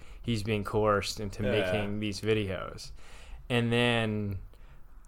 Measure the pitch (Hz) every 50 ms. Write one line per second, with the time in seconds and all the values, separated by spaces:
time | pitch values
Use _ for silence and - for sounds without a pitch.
0 | - - - - - - 117 107 98 110 110 104 95 - - 107 107 107 101 98
1 | 92 - - - 107 98 - - 107 127 120 107 95 92 107 107 104 101 104 104
2 | 107 104 98 - 104 107 110 110 104 95 92 - - - - - - - - -
3 | - - - - - - - - - - 123 120 117 117 117 120 120 120 120 117
4 | 113 110 107 107 104 101 98 92 - - - - - - - - - - - -
5 | -